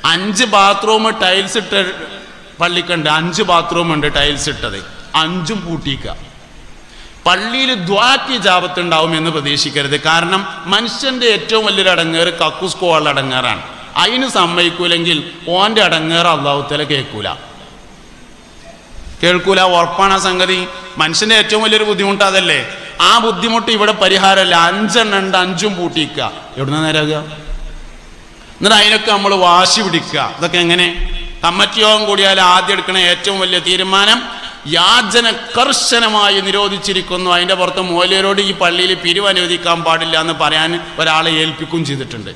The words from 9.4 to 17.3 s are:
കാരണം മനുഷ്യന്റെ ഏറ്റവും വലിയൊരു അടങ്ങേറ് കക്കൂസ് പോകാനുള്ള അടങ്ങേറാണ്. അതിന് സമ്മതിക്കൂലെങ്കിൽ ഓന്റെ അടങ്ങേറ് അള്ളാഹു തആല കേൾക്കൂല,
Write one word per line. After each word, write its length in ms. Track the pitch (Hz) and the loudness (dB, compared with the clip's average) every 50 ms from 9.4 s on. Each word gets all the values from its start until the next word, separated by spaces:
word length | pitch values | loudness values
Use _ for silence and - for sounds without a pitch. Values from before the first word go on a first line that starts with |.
| 139 143 143 139 - 147 131 147 143 139 143 147 147 160 | -2 -2 -2 -2 -2 -2 -2 -2 -2 -2 -2 -2 0 2
കാരണം 320 | 160 170 170 170 190 190 196 - - - - 175 202 | 2 2 2 0 -2 -2 -4 -6 -10 -10 -4 -2 -2
മനുഷ്യന്റെ 540 | 208 233 226 - - 277 269 254 247 247 233 208 | -2 -2 -4 -6 -4 -4 -4 -2 0 2 2 2
ഏറ്റവും 280 | 208 208 - 220 220 214 | 2 0 0 0 0 0
വലിയൊരു 240 | 208 196 190 190 185 180 | 0 0 2 2 2 2
അടങ്ങേറ് 380 | 170 170 165 160 165 170 180 170 - | 2 0 0 0 0 0 0 0 -2
കക്കൂസ് 360 | 170 156 151 - 185 185 - - | -2 -2 -2 -4 -6 -6 -4 -2
പോകാനുള്ള 280 | 185 175 160 156 151 151 143 | 0 2 2 2 2 2 0
അടങ്ങേറാണ്. 500 | 135 135 135 127 131 123 120 107 87 - - - - - - - - | 0 -2 -2 -2 -2 -2 -2 -4 -6 -8 -14 -16 -18 -18 -6 -2 0
അതിന് 260 | 175 202 240 254 269 254 - | 0 0 0 -2 -2 -2 0
സമ്മതിക്കൂലെങ്കിൽ 800 | 214 180 170 170 175 175 170 165 175 180 175 170 170 170 170 165 147 - - - - - 170 175 | 0 0 0 2 0 0 0 0 -2 -2 0 0 0 2 0 0 -2 -2 -8 -14 -12 -6 -2 0
ഓന്റെ 260 | 185 196 214 226 220 202 | 0 2 2 2 2 2
അടങ്ങേറ് 420 | 175 156 160 156 160 165 170 175 175 160 | 2 2 0 0 0 0 2 2 2 2
അള്ളാഹു 260 | 147 139 143 143 143 139 143 | 2 0 -2 -2 -2 -2 -4
തആല 140 | 147 147 151 143 | -4 -6 -2 -2
കേൾക്കൂല, 360 | 147 135 127 - - 107 101 92 | -2 -4 -4 -6 -10 -8 -6 -8